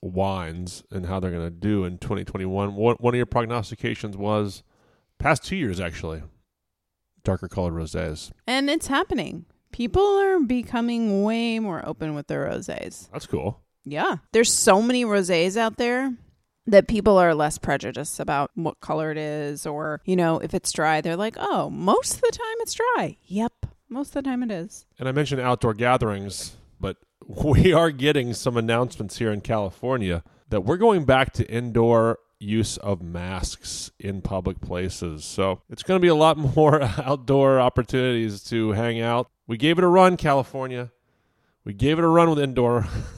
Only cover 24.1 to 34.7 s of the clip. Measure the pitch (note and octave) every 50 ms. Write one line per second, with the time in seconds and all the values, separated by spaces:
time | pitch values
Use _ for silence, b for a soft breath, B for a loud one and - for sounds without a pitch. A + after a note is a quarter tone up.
24.1 | - C#4+ C4+ C4+ B3+ B3 B3 A#3 G#3 E3 E3 A3 - - - _ _ - B2+ C3
25.1 | C3 D3 D3+ B2 C#3 C3 B2+ B2+ B2 - - A#2 G#2+ G#2 A#2+ B2 B2+ B2+ B2 A2
26.1 | G2+ G2 G2 G2+ F#2+ - - - - - _ _ _ - - F#2+ - - _ _
27.1 | _ _ - - F2+ - - D3+ C#3 - F3 F#3 D#3+ D#3+ E3 E3 C#3+ B2+ C3 D3
28.1 | D3 C#3+ B2 A#2+ A2 - - C3+ A#2+ A#2 A2+ A2+ A#2 A#2 B2+ B2 - - G#2+ F#2
29.1 | - - A#2+ A2 G#2 G2+ - - A2+ G#2+ G2+ F#2 - _ - B2+ C3 B2 G#2 F#2
30.1 | F2 E2 - b b b b _ A2+ G2+ F#2 A2 E3 F#3 A3 A#3 G#3 F3+ C#3+ B2
31.1 | C3 C3 C3+ - - - - - A2 A#2 B2 A#2+ A2 A#2 A2+ A#2 A#2 A2+ A2+ A#2
32.1 | A2+ - _ _ _ _ G#2+ G2+ G#2+ A2 A2 - - - - G2+ G2+ E2 F2 E2+
33.1 | F2 F2 F2 F#2 F#2+ F2+ - - - - - - - - - - - - - G2
34.1 | G2 F#2+ - - G2 F#2 F2 G2 F#2 - - -